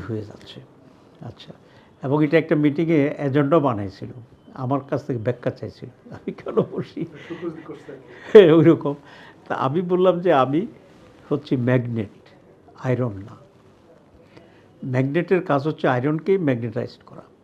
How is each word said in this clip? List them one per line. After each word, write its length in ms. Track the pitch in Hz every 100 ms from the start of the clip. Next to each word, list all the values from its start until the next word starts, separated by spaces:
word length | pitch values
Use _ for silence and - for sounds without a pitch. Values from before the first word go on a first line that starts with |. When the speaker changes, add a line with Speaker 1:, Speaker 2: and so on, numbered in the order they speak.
| 90
Speaker 1:
হয়ে 180 | 107 104
যাচ্ছে।" 360 | - - - - - - - - -
আচ্ছা, 320 | 120 - - - - - - _
এবং 200 | 139 147
এটা 140 | 151 160
একটা 180 | 151 156
মিটিংয়ে 600 | 147 143 165 160 143 143
এজেন্ডা 420 | 143 135 143 165
বানাইছিল, 500 | 139 107 98 - 113 120 113 - -
আমার 260 | - 131 139 131
কাছ 160 | 139 -
থেকে 140 | 123
ব্যাখ্যা 320 | 110 120 127
চাইছিল, 380 | - 104 - - - -
"আমি 200 | - -
কেন 240 | - - 214
বসি?" 500 | - - - - 165 - -
Speaker 2:
সুকুল 240 | 165 170 160 -
করছে। 340 | 147 - - - - -
Speaker 1:
হ্যাঁ, 200 | 220 175
ওইরকম। 420 | 165 156 151 143 143 - - - - -
তা 80 | 131
আমি 260 | 131 156
বললাম 380 | 180 180 185 175
যে, 140 | 180
"আমি 340 | 135 131 147 226 - - - - - -
হচ্ছি 280 | 113 - 139
ম্যাগনেট, 520 | 120 127 120 113 101 - - - - - - -
আয়রন 280 | 131 120 123
না।" 220 | 98 98 - - _ _ _ _ - _ - - - - - _ _ 143
ম্যাগনেটের 580 | 127 135 156 170 185
কাজ 240 | 170 143 151
হচ্ছে 200 | 151 170
আয়রনকে 500 | 127 135 160 160 196
ম্যাগনেটাইজড 640 | 151 117 117 117 113 - -
করা, 160 | - - _